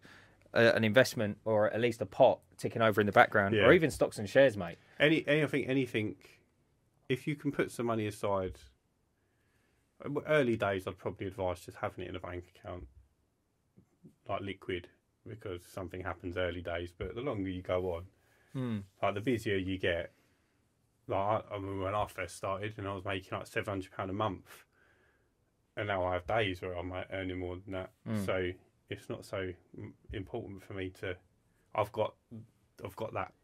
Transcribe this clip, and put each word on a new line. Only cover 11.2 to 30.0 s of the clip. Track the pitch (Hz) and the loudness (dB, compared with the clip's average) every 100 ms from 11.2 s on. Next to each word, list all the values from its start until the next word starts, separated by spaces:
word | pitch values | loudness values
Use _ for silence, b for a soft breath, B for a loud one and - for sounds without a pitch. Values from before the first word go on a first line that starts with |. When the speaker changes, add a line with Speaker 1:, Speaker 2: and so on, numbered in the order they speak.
| 98 | -8
Speaker 2:
advise | 95 92 87 - | -2 -2 -2 -8
just | - | -6
having | 104 - 92 | -6 -6 -10
it | |
in | 90 | -10
a | |
bank | 90 90 87 - | -10 -10 -12 -16
account, | 98 90 - - - _ _ _ _ _ _ _ _ _ 151 - - | -14 -12 -14 -20 -20 _ _ _ _ _ _ _ _ _ -20 -18 -8
like, | 98 | -6
liquid, | 101 92 - 90 - _ _ _ - | -6 -8 -6 -8 -8 _ _ _ -18
because | 110 107 87 - | -14 -10 -10 -12
something | - 92 92 | -12 -10 -8
happens | 92 82 90 87 | -8 -8 -6 -4
early | 90 87 | -2 -4
days, | 87 85 87 - | -6 -6 -6 -8
but | 95 110 | -10 -6
the | |
longer | 143 107 95 | -6 -4 -4
you | 90 | -6
go | 92 90 92 85 | -2 -2 -2 -4
on, | 92 _ _ _ _ | -8 _ _ _ _
Speaker 1:
Hmm. | 135 123 107 95 _ | -8 -4 -6 -8 _
Speaker 2:
like, | 101 101 | -2 0
the | |
busier | 117 110 107 98 | 0 0 0 -2
you | 92 92 | -2 -2
get. | 98 85 - _ _ _ _ _ _ _ _ _ - | 0 -2 -4 _ _ _ _ _ _ _ _ _ -4
Like, | 98 | -2
I, | 101 107 - | 2 0 -2
I | 101 | -8
remember | 98 98 95 | -6 -4 -2
when | 104 | -2
I | 98 | -2
first | - 87 - | -4 -10 -6
started | 98 95 104 107 | -6 -4 -6 -8
and | 98 | -8
I | |
was | 98 98 | -6 -4
making, | 98 - 104 | -6 -4 -8
like, | - | -6
seven | 117 107 | -6 -4
hundred | 98 92 | -4 -6
pound | - 98 | -6 -6
a | |
month, | 101 107 90 - - - _ _ _ _ _ _ _ _ _ _ - | -2 -2 -4 -12 -20 -20 _ _ _ _ _ _ _ _ _ _ -6
and | 107 | -2
now | 98 90 | 0 0
I | |
have | 90 - | 0 0
days | 110 104 90 | 0 0 -2
where | 92 87 | -6 -6
I'm, | 90 | -6
like, | 92 95 | -6 -6
earning | 95 92 92 | -6 -4 -4
more | 90 90 | -6 -8
than | 101 | -8
that. | 92 92 _ - | -8 -8 _ -6
Speaker 1:
Mm. | 110 98 | -4 0
Speaker 2:
So | 95 90 92 _ _ - | 0 -2 -4 _ _ -14
it's | 98 - | -12 -10
not | 110 - | -12 -8
so | 101 92 90 _ - | -6 -6 -8 _ -16
m-, | 104 - | -14 -16